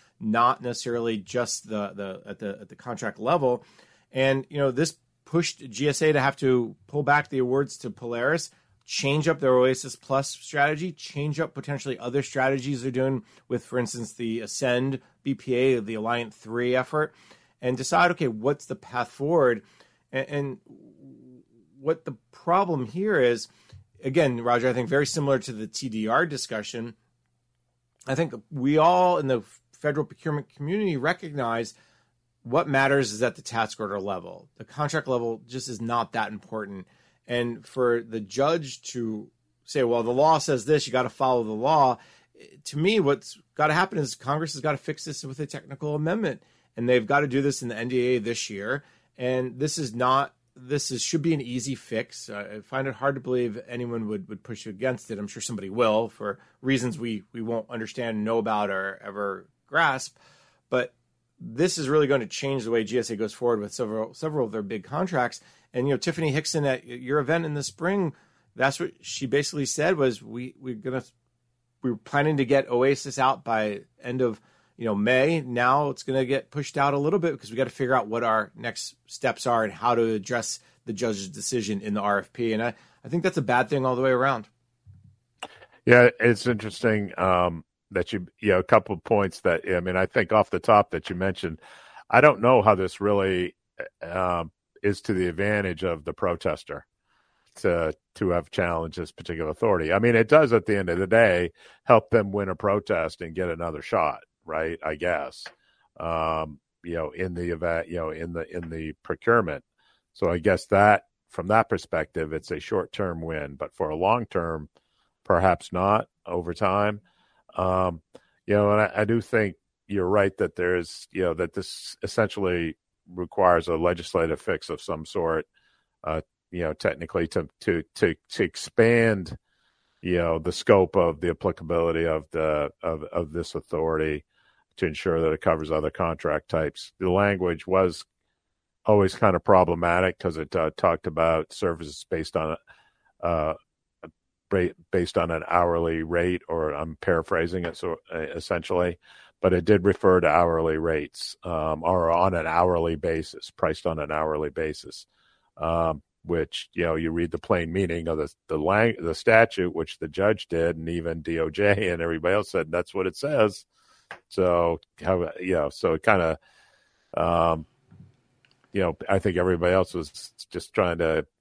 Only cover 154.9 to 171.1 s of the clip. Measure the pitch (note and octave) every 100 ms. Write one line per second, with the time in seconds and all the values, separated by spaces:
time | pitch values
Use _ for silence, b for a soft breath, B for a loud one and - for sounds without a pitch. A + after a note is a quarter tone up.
154.9 | - - _ _ _ _ - D#2+ E2 E2
155.9 | D2 _ _ E2+ E2+ D2 - - F2 E2+
156.9 | D#2+ E2 E2 E2 E2 - F#2 E2 F2+ F2+
157.9 | E2+ E2 D#2 D2 - - D#2+ D#2+ G#2 A#2
158.9 | G#2 E2 D#2 - A2+ A#2 - F2 D#2+ D#2+
159.9 | - D#2+ E2 G2+ G#2 - E2 E2+ D#2+ E2
160.9 | E2+ E2 E2 D#2+ E2 D#2+ D#2+ G2+ G2+ F#2+
161.9 | E2+ E2+ E2 F2 G2+ F#2+ F2+ D#2+ F2 -
162.9 | F#2+ F#2 - C#3+ C#3+ G#2+ - _ B B
163.9 | B B - _ - F2+ F2 E2+ D#2+ _
164.9 | - - F#2 E2 - F2+ F2 D2 - F#2+
165.9 | D#2+ - G2 E2 D#2+ b b b b b
166.9 | b b - E2+ E2+ E2 D#2+ D#2 _ _
167.9 | - - _ _ _ _ _ _ G2+ F2+
168.9 | - - F#2+ G2+ F2 F2+ F2 F2 F#2+ F2+
169.9 | F2 D2+ - - - - F2+ - - F2+
170.9 | E2+ E2